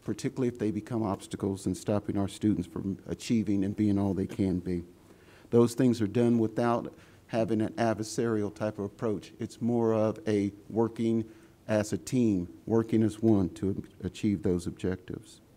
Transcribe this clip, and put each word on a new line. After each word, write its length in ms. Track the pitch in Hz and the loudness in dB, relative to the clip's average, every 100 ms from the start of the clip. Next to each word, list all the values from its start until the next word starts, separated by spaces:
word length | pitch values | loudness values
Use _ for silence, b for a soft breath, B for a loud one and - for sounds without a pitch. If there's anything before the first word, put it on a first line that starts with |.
particularly 440 | - 107 135 135 120 | -8 -4 -4 -2 -2
if 100 | 120 | -2
they 120 | 107 | -2
become 320 | 104 - 117 | -2 -4 -2
obstacles 640 | 107 98 - - 101 95 98 | -2 -4 -6 -4 -4 -2 -2
in 80 | |
stopping 420 | 90 - 104 - 101 | -2 0 -2 0 -2
our 120 | 98 | -2
students 400 | - 107 98 90 | 0 0 0 -2
from 300 | - 98 95 - | -6 -6 -6 -8
achieving 580 | - - 117 101 101 | -8 -2 0 2 0
and 100 | 95 | 0
being 240 | 104 107 98 | 0 2 2
all 160 | 98 | 2
they 120 | 92 98 | 0 -2
can 320 | - 98 92 | -2 0 0
be. 260 | 92 87 - - B B B B B | -2 -6 -6 -16 B B B B B
Those 240 | 120 120 | 4 4
things 260 | - 127 113 | 4 2 2
are 60 | 104 | 0
done 320 | 120 117 117 | 2 4 4
without 540 | 110 - 120 117 - - b b b | 2 0 0 0 -4 -14 b b b
having 340 | 120 110 107 | -2 0 0
an 120 | 110 | 0
adversarial 800 | - 117 104 107 - 117 107 104 | 0 0 0 -4 -2 0 0 -2
type 240 | - 107 107 | -4 -4 -4
of 60 | |
approach. 480 | 101 - 117 95 - - | -8 -4 -2 -2 -6 -10
It's 220 | 113 - | -10 -4
more 320 | 113 120 113 | 0 2 4
of 260 | 110 107 101 - | 4 2 0 0
a 260 | 104 101 - - | 2 0 -4 -6
working 540 | 104 113 117 117 113 110 B B B - | 0 0 0 0 0 -2 B B B -2
as 260 | 107 101 | 0 0
a 60 | 98 | -4
team, 500 | - 131 113 98 87 - - | -2 2 2 2 -2 -8 0
working 360 | 113 113 113 | 0 2 2
as 180 | 110 - | 2 2
one 280 | 113 104 87 | 4 4 2
to 320 | - 95 - - - | -2 -4 -4 -8 -8
achieve 400 | 92 - 107 98 | -10 -2 -2 0
those 240 | 101 87 85 | 0 0 -2
objectives. 720 | - 95 92 - - - - - | -6 -4 -6 -8 -14 -14 -20 -20